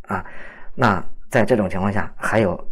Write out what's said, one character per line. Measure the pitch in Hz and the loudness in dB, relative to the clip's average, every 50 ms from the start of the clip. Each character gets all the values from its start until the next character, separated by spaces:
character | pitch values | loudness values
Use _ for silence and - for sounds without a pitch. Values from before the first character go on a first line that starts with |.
| - | -8
啊。 | - 104 92 - - - - - - - - - - - | -6 -6 -6 -6 -8 -10 -10 -10 -10 -12 -10 -8 -6 0
那 | - 127 113 95 87 - - - - - | 2 4 4 4 4 2 0 -2 -2 -4
在 | - - 123 107 | 0 2 2 4
这 | - 170 | 4 4
种 | - 98 | 2 2
情 | 92 - 180 | 0 0 0
况 | 180 104 | 0 0
下， | 98 101 85 - - | 0 0 -2 -2 -4
还 | - - - 104 110 | -4 -2 0 2 2
有 | 107 90 87 - - - | 2 2 0 -2 -4 -4